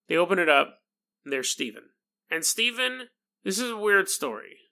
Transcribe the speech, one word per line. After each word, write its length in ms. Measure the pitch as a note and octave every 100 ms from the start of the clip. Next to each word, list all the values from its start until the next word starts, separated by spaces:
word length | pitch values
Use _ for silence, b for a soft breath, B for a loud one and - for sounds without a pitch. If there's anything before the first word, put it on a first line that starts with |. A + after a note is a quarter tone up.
| _
They 80 | D#3+
open 240 | F3 F#3
it 80 | D#3+
up, 340 | C#3+ D3 - _ _ _ _
and 100 | C#3+
there's 160 | C3+ B2+
Stephen. 420 | - B2 A2+ - _ _ _ _
And 160 | E3
Stephen, 640 | D#3+ - A#3 A#3 B3+ B3+ A#3+ _ _ _
this 160 | G3+ F#3+
is 100 | B3
a 60 | A3
weird 340 | G#3 G3+ F#3+
story, 480 | - C3+ G#2+ - - _